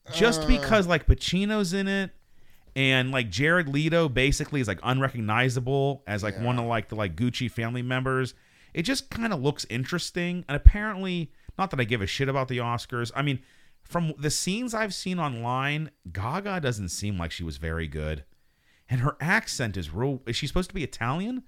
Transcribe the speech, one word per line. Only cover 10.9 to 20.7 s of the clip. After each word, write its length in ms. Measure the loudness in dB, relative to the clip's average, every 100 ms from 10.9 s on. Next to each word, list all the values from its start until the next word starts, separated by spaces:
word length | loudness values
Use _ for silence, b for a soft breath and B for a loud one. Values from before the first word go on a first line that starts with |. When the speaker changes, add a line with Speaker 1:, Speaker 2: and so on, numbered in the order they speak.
| -4 -4 -4 -4 b b -4
Speaker 1:
not 120 | -2
that 80 | 0
I 40 |
give 160 | 0 0
a 40 | -2
shit 220 | -2 -2
about 200 | -2 -2
the 100 | -4
Oscars. 540 | -2 -4 -6 -6 -4
I 80 | -2
mean, 180 | -2 -2 b b b b
from 300 | -6 -4 -2 -2
the 120 | -2
scenes 440 | -2 -2 -4 -4
I've 180 | -4 -4
seen 240 | -4 -6 -2
online, 680 | -4 -4 -4 -2 -2 -2 -6 -12 -12
Gaga 480 | -6 -4 -4 -4 -2
doesn't 280 | -2 -2 -4
seem 280 | -4 -4 -2
like 140 | -4
she 140 | -6
was 140 | -8 -6
very 280 | -4 -4 -4
good. 380 | -4 -4 -6 -10 _ _ _ _ _ -4
And 120 | 0
her 140 | 0 -2
accent 560 | 0 0 -2 -4 -4 -4
is 140 | -6
real. 320 | -4 -2 -4 -6
Is 80 | -6
she 100 | -2
supposed 240 | -2 -2